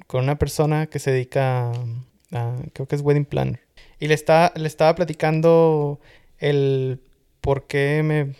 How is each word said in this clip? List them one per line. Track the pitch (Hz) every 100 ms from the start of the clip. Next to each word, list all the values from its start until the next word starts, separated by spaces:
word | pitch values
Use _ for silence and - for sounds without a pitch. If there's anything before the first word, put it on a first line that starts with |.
| -
con | 127
una | 131 147
persona | 147 - 151 151 156
que | 147
se | 139
dedica | 131 127 143 131 127 120 120 120 120 127 _ _
a, | 120 117 123 -
creo | - 135
que | 147
es |
wedding | 143 143 147
planner. | 139 131 123 _ - - _
Y | 151
le |
estaba, | 151 - 160 175 165
le | 156
estaba | - 156
platicando | 170 170 156 156 160 165 165 165 156 147 147 - - _ _
el | 147 143 139 135 131 127 - _ _ _
por | - 139 -
qué | 143 139 151
me, | 156 151 139